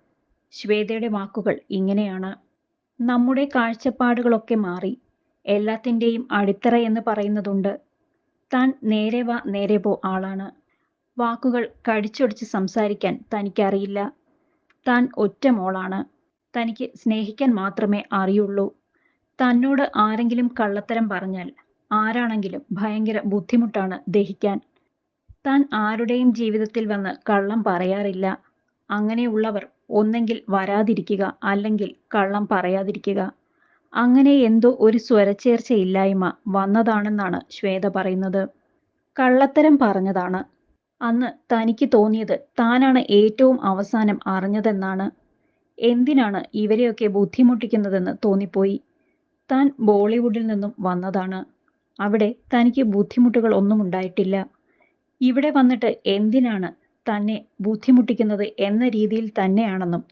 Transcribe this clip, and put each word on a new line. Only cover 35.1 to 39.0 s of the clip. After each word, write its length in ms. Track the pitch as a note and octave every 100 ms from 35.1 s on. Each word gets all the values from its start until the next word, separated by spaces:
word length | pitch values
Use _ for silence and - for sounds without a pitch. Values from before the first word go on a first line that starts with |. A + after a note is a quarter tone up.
| A3 G3+ G3+ B3+ A#3 - A3 F#3 F#3+ G3 G3 F3+ - -
വന്നതാണെന്നാണ് 920 | F#3+ G3 G#3+ A3+ G#3+ G#3 G#3 F#3+ F3+ -
ശ്വേത 360 | - G3 F#3+ G3
പറയുന്നത്. 600 | F#3+ F#3 F#3 F#3+ F#3+ F#3+ _ _ _ _ _